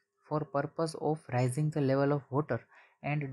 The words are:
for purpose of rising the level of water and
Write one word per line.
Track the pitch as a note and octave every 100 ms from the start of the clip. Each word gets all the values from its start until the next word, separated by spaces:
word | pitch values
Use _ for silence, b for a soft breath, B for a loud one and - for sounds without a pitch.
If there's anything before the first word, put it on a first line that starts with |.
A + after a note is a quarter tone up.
| _ _ -
for | D3+ D3+
purpose | C#3+ C#3+ - E3 D#3+ D3
of | D#3 - B2
rising | B2+ B2+ D3+ D3+
the | C3+
level | C3+ C#3 C#3+
of | -
water | C3 D#3 A#2 - b b b
and | C#3 D3 C#3